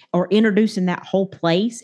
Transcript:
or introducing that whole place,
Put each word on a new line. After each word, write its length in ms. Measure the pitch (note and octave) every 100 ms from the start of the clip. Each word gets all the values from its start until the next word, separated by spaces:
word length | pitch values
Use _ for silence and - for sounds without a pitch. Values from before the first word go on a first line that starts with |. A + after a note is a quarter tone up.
| _
or 140 | F3 F3
introducing 540 | G#3 A3+ G3 A3 G3 F#3
that 180 | F3 -
whole 200 | F#3+ F#3+
place, 540 | - E3 E3+ A3+ A3+